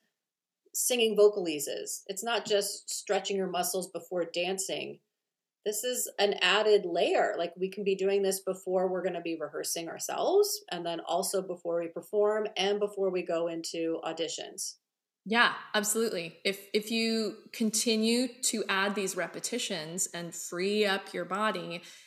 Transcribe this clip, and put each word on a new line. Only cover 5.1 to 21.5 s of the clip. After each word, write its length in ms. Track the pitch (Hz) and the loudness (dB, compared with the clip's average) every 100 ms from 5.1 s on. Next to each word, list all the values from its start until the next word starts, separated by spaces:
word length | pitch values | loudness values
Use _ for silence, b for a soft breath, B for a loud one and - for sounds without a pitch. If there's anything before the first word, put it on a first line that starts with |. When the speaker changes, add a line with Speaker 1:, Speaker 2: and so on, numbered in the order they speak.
| _ _ _ _ _ | _ _ _ _ _
Speaker 1:
This 200 | 208 214 | -4 -4
is 260 | 247 247 - - | -2 -4 -4 2
an 160 | 202 - | 2 4
added 420 | 180 202 214 208 | 4 4 6 6
layer. 500 | 185 170 247 339 170 160 | 4 2 4 4 2 0
Like, 140 | 170 - | -4 -4
we 120 | 190 | -6
can 160 | 202 | -2
be 100 | 196 | -2
doing 280 | 190 190 202 | 0 2 2
this 180 | 190 190 | 2 0
before 480 | - 185 - 185 185 | -2 -4 0 2 2
we're 160 | 185 | 0
gonna 160 | 180 175 | -2 -4
be 160 | 165 160 | -4 -4
rehearsing 500 | 147 151 165 - 165 | -4 -6 -4 -4 -6
ourselves, 760 | 165 - - 220 392 403 - - | -8 -6 0 4 6 4 2 -6
and 120 | 170 | -6
then 160 | 170 165 | -4 -4
also 400 | - 170 185 190 | -2 0 0 -2
before 380 | 175 180 170 170 | -2 -6 -2 -2
we 80 | 170 | -2
perform 600 | 175 - 208 208 214 208 - | -8 -2 4 4 4 0 0
and 240 | 190 208 | 0 2
before 300 | 202 202 190 | 0 0 0
we 120 | 180 | 0
go 240 | 175 165 170 | -2 -2 -2
into 520 | 165 165 170 165 160 | -4 -6 -4 -2 -2
auditions. 720 | 160 160 156 - - - - - _ _ _ _ | -4 -4 -4 -6 -10 -10 -10 -10 _ _ _ _
Speaker 2:
Yeah, 280 | 190 226 208 - - | 0 4 4 2 -2
absolutely. 640 | 214 208 226 226 180 165 - | 0 2 0 0 -2 -6 -4
If, 220 | 196 196 - | -2 -2 -2
if 160 | 214 208 | -2 0
you 460 | 226 226 220 214 220 - | 0 2 0 -2 -6 -10
continue 760 | - 220 - 240 220 220 233 254 - | 0 0 2 2 4 4 2 0 -2
to 200 | - 226 - | -2 -2 0
add 280 | 196 202 208 | 0 0 0
these 200 | 190 180 | -2 -2
repetitions 920 | 170 170 - 240 - 180 156 180 - | -6 -6 -6 -4 -4 -6 -6 -4 -4
and 220 | 170 170 | -4 -8
free 500 | - - 175 196 208 | -10 -8 -2 0 2
up 280 | 208 196 - | 2 0 -4
your 120 | 180 175 | -8 -4
body, 560 | 190 214 | 0 0